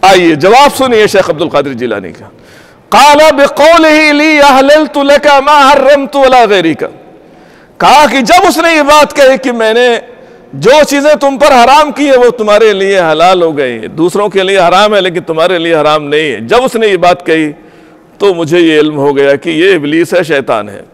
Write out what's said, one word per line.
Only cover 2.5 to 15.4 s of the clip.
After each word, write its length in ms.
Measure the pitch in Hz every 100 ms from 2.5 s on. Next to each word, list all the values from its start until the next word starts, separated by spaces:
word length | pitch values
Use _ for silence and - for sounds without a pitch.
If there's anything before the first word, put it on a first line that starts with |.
| - - _ _
"क़ाला 380 | 208 277 294 311
बिक़ौलिही 800 | 277 285 - 302 330 320 302 311
ली 260 | 294 311 302
अहललतु 640 | 285 262 269 302 302 294
लका 380 | 277 285 294 277
मा 180 | 269 294
हर्रमतु 600 | 269 285 269 285 277 277
अला 240 | 262 254 226
ग़ैरिका।" 400 | 196 165 151 - - - - - - - - _ _
कहा 260 | 180 269 294
कि 160 | 262
जब 260 | 240 349 381
उसने 260 | 294 339
ये 80 | 320
बात 300 | 285 302 285
कही 260 | 294 269 269
कि 140 | 269
मैंने 340 | 233 220 233 247 233 - - - - - 139
जो 260 | 170 302
चीज़ें 320 | 294 285 285 294
तुम 200 | 277 269
पर 140 | 285
हराम 380 | 262 240 285 302
की 140 | 226 285
हैं 100 | 262
वो 140 | 247
तुम्हारे 420 | 233 208 208 226
लिए 260 | 196 196 196
हलाल 420 | 165 156 175 185
हो 100 | 165
गई 180 | 143 131
हैं, 260 | 117 104 156
दूसरों 320 | 175 180 208
के 140 | 190
लिए 160 | 185 196
हराम 360 | 170 180 208
है 60 | 208
लेकिन 220 | 185 175
तुम्हारे 360 | - 160